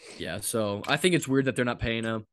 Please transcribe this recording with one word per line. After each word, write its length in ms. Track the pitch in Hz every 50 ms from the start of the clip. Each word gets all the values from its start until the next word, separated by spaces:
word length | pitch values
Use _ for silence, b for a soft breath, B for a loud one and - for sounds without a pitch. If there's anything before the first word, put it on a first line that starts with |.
| B B B -
Yeah, 220 | 82 - 82 104
so 420 | - - - 113 107 101 101 107 - -
I 80 | 139
think 180 | 147 - 185 170
it's 140 | 156 - 131
weird 160 | 135 139 131
that 120 | 131 -
they're 80 | - 123
not 140 | 123 120 -
paying 260 | 120 117 113 113 113
him, 220 | 113 113 110 107 -